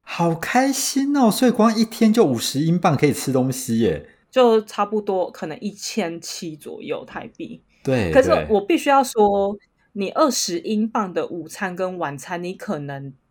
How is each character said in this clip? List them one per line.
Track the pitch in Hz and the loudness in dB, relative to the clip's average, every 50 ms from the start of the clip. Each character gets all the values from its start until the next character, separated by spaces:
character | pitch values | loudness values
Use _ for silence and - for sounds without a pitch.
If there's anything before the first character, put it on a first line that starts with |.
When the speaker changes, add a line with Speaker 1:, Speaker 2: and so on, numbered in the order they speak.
Speaker 1:
好 | _ - - - 170 170 160 | _ -12 -4 -2 0 0 0
开 | 165 - - - 254 262 277 | -2 -4 0 0 2 2 2
心 | 262 - - - - 269 277 285 285 | 0 -2 -4 -2 -2 -2 0 0 2
哦， | 285 247 220 | 4 4 4
所 | - - 262 | 4 4 4
以 | 240 | 4
光 | - - 214 233 214 | 4 4 4 4 4
一 | 226 220 | 2 0
天 | - - - 226 214 214 | -2 0 2 2 4 6
就 | 233 202 | 6 4
五 | 143 120 | 4 2
十 | 110 - - - 135 | 0 -2 -4 -4 -2
英 | 165 160 170 | 0 0 2
镑 | 175 - 180 143 | 2 2 2 4
可 | - 151 | 4 4
以 | 143 | 2
吃 | - - - 139 127 | 2 0 -2 0 0
东 | 127 127 131 | 0 0 0
西 | 131 - - - 113 113 | -2 -4 -4 -2 0 2
耶。 | 113 92 78 71 - - _ _ _ _ | 2 2 2 -2 -6 -14 _ _ _ _
Speaker 2:
就 | - 262 247 233 220 220 | 2 4 6 6 6 4
差 | 214 - - - 202 | 2 -2 -4 -4 -2
不 | 208 214 214 | -2 -2 -2
多 | 208 220 190 185 175 - | -2 -2 0 0 -2 -2
可 | - - 190 | -4 -8 -10
能 | 156 147 - | -10 -8 -8
一 | - 202 | -10 -10
千 | 202 - - - - 226 185 165 170 170 | -10 -10 -12 -8 -4 -4 -4 -4 -6 -8
七 | - - - - 185 165 151 | -12 -12 -12 -10 -10 -12 -12
左 | 147 - - - - - | -12 -14 -16 -14 -14 -10
右 | 139 139 139 - | -8 -8 -8 -10
台 | - - 160 - - - | -12 -14 -14 -14 -14 -14
币。 | - 165 - - - _ _ _ _ - | -14 -14 -14 -14 -18 _ _ _ _ -4
Speaker 1:
对， | 135 131 120 98 85 | -2 0 0 0 4
Speaker 2:
可 | - - | 4 4
是 | - - - - 76 - | 4 4 2 0 2 2
我 | 214 196 | 0 0
必 | 202 - 339 | 2 0 0
须 | - - 285 | 0 2 4
要 | 277 277 262 | 4 4 2
说， | 254 - 226 208 202 202 202 196 202 208 | 2 2 2 2 4 4 2 0 -2 -4
Speaker 1:
对。 | - _ _ _ _ _ _ _ | -8 _ _ _ _ _ _ _
Speaker 2:
你 | 202 196 180 | -6 -6 -4
二 | - - 311 269 | 0 2 2 2
十 | - - - - 175 170 | 2 -2 -4 -4 -4 -6
英 | - - 214 208 226 220 | -4 -2 0 0 0 0
镑 | - 240 202 185 165 | 0 -2 -2 -2 -4
的 | 170 139 | -4 -4
午 | - 165 175 151 | -4 -8 -10 -10
餐 | 160 - - 208 185 180 | -12 -8 -8 -6 -6 -4
跟 | 180 185 185 185 | -4 -4 -4 -4
晚 | 175 165 143 143 | -6 -6 -6 -6
餐， | 135 - - 180 170 175 | -8 -10 -10 -8 -8 -8
你 | 175 190 | -8 -10
可 | - - 214 180 147 | -10 -8 -6 -6 -6
能 | 143 143 139 135 139 139 135 _ _ _ | -6 -8 -10 -10 -12 -14 -16 _ _ _